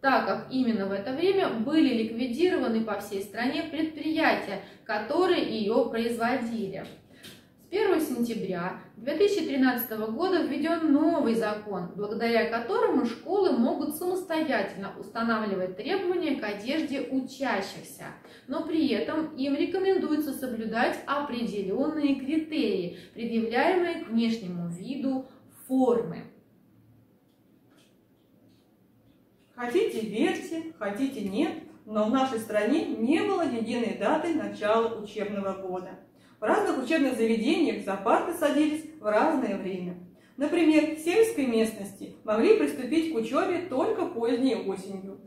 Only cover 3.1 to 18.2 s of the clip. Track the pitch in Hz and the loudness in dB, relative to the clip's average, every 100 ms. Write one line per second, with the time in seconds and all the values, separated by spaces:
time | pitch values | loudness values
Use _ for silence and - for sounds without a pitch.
3.1 | 196 196 220 254 311 320 285 311 - 311 | -6 -6 -4 -2 -2 -4 -2 -4 -2 -2
4.1 | 311 285 214 - 190 - - - 214 214 | 2 2 2 -2 -8 -10 -20 -4 -4 0
5.1 | 311 359 330 208 220 202 233 233 226 233 | 2 4 4 2 0 2 2 2 0 -2
6.1 | 226 233 262 233 226 190 - - - - | 0 0 0 -2 -4 -6 -6 -12 -16 -20
7.1 | - - - - _ - 370 403 320 - | -20 -20 -20 -20 _ -6 0 2 2 0
8.1 | 240 233 208 180 175 175 - - - 226 | -2 -2 -2 -4 -4 -4 -8 -16 -10 -6
9.1 | 311 403 403 320 269 262 233 - 220 220 | 2 2 2 0 4 4 2 -4 -4 -4
10.1 | 226 370 349 269 285 311 339 311 277 320 | -2 0 2 0 0 0 0 4 6 6
11.1 | 330 226 226 214 214 214 185 175 185 208 | 4 2 2 0 -4 -6 -6 -6 -6 -4
12.1 | 220 233 233 214 226 - 427 440 294 233 | -2 2 2 2 -2 -2 2 4 2 0
13.1 | - - 392 359 240 247 359 294 - 359 | -4 -2 2 4 4 2 2 -4 -4 -2
14.1 | 381 - 320 - 233 190 180 196 - - | -2 -2 -2 0 0 -2 -6 -10 -10 -10
15.1 | 233 226 220 214 190 185 - 254 381 359 | -4 0 0 0 -2 -4 -6 -2 -2 0
16.1 | 359 311 262 214 202 220 311 - 269 - | 0 0 -2 -4 -6 -4 -2 -2 -4 -2
17.1 | 269 254 - 262 202 - - - - 147 | -2 -4 -6 -2 -2 -4 -10 -16 -16 -16
18.1 | - | -16